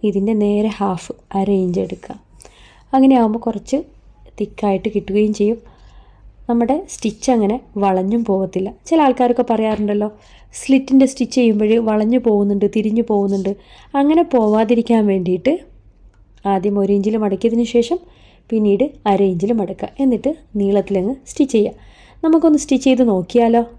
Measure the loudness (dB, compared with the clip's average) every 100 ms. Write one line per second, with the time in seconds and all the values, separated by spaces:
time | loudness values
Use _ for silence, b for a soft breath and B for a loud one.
0 | -2 -2 -2 0 0 0 -2 -2 -4 -4
1 | -8 -16 _ -4 -2 0 0 -4 -6 -10
2 | -16 -20 _ -20 b b b b b 2
3 | 4 4 2 -2 -6 -8 -6 -6 -6 -18
4 | _ _ -20 -8 -8 -4 -2 -2 -2 -6
5 | -4 0 0 0 -2 -2 -8 b b b
6 | b b b _ -4 -2 0 -2 -4 -8
7 | -8 -6 -2 0 0 -2 -8 -4 0 0
8 | 0 -2 -2 -2 -2 -6 -8 -10 -2 2
9 | 2 2 0 0 0 0 0 -2 -2 -2
10 | -4 -8 b b b -20 0 0 4 4
11 | 4 2 -2 2 2 2 2 2 2 0
12 | 2 0 2 2 2 0 0 0 -2 -2
13 | 0 0 0 -2 -4 -6 b b b 0
14 | 2 2 2 2 2 2 2 0 2 2
15 | 2 0 -2 -2 -2 -4 -6 -20 _ _
16 | -20 _ _ _ -4 -2 0 -2 0 0
17 | 0 -2 -2 -2 -2 -2 0 0 0 -4
18 | b b b b _ -2 0 0 0 -2
19 | -2 0 0 0 -2 -2 -4 -8 -12 -4
20 | -2 0 -2 -6 -10 -4 0 0 0 -2
21 | -2 -6 -12 -4 0 2 0 -4 b b
22 | b b 2 2 4 2 2 0 2 2
23 | 2 0 0 0 2 2 0